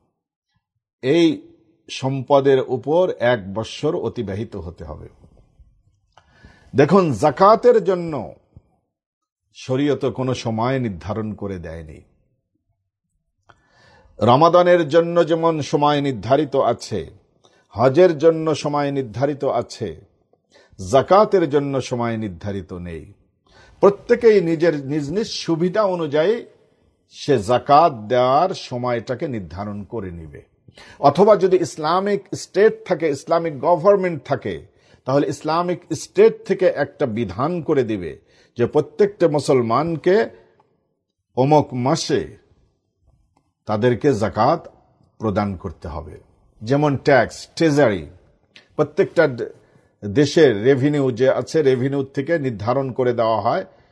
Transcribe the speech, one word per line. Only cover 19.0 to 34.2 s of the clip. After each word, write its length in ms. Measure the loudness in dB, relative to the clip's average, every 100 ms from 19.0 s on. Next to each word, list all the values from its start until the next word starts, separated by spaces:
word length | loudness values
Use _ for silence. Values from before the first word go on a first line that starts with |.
| -6 -4 -4 -2
আছে, 600 | -4 -2 -6 -10 -12 -12 _ _ _ _ _ _ _ -16 0
জাকাতের 600 | 0 4 4 4 2 0
জন্য 300 | 0 -2 -4
সময় 360 | -4 -6 -4 -6
নির্ধারিত 560 | -8 -8 -10 -10 -10
নেই। 400 | -14 -12 -14 -16 _ _ _ _ _ _ _
প্রত্যেকেই 600 | 0 0 -2 2 4 4
নিজের 460 | 2 0 0 0 -4
নিজ 240 | -6 -6
নিজ 160 | -6 -6
সুবিধা 560 | -8 -6 -2 -2 0
অনুযায়ী 640 | -2 -2 -2 0 0 -2 -6 _ _ _ _ _ _
সে 280 | -8 0 0
জাকাত 540 | 2 0 4 4 4
দেওয়ার 580 | 0 -2 2 4 2 0
সময়টাকে 800 | -4 -10 -6 -4 -4 -6 -8 -6
নির্ধারণ 560 | -8 -10 -10 -10 -12
করে 260 | -12 -12 -10
নিবে। 320 | -14 -16 -20 -20 _ _ -20 -20 0
অথবা 360 | 2 6 6 6
যদি 200 | 4 2
ইসলামিক 680 | 0 -4 -2 0 0 -4 -6
স্টেট 520 | -12 -4 2 2 2 -4
থাকে, 220 | -2 -2
ইসলামিক 520 | -4 -2 -2 0 -2
গভর্নমেন্ট 640 | 0 2 4 2 0 -6